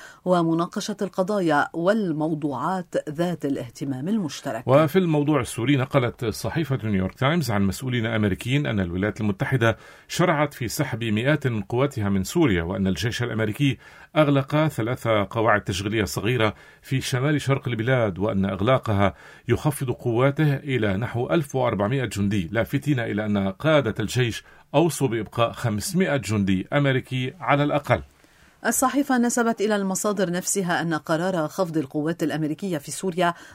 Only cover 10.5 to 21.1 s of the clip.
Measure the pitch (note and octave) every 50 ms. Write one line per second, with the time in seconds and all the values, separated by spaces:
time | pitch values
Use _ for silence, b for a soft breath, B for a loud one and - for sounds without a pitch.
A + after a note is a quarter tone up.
10.5 | - - B2+ G#2 - - D3 - - A2 A#2+ A2+ G#2 A2 A#2 C#3 D#3 D3+ - C3
11.5 | A#2 G#2+ F#2+ - A#2 B2 C#3 C#3+ - - G#2 G2+ G2 F#2+ F#2+ - - F3 E3 B2+
12.5 | F#2 E2+ E2 E2+ G2+ G2+ F#2+ F#2+ F#2 - G2+ A#2+ G#2+ - B2 A#2+ A2+ G#2 F#2 G2+
13.5 | G#2+ - C#3+ C#3 A#2+ B B B B B B B B D#3 D#3 C#3+ C#3+ C#3 C3+ -
14.5 | D3 D3+ D#3 D#3 - - A2+ A2+ B2+ - - A#2 A2 G#2+ G2+ F#2+ - A#2 G#2+ A#2
15.5 | G#2+ G2+ - - G2 F2+ G2 G#2+ G#2 A2+ G2+ F2+ - - F#2 G#2+ B2 A#2+ A2+ G#2+
16.5 | - B B B B B B - C3+ C3 - - - B2 C3 D3+ D#3 C#3 - C3
17.5 | C#3 B2+ - A#2+ A#2+ A2 A2+ B2 C3 B2+ A2+ G#2 F2 F2 G2 A2 A2 G2 F#2+ G2
18.5 | G2+ F2+ G2 A#2 C3 B2 - - G#2 G2 G2+ F#2+ - B B B B B B -
19.5 | A#2 - - D3+ C#3+ - C#3 B2 A#2 - - B2 A2+ A2+ C3 C#3 C#3 D3+ D#3 D3+
20.5 | C#3 - - D3 C3 A#2+ G#2+ G#2 F#2+ F#2+ A#2+ G#2+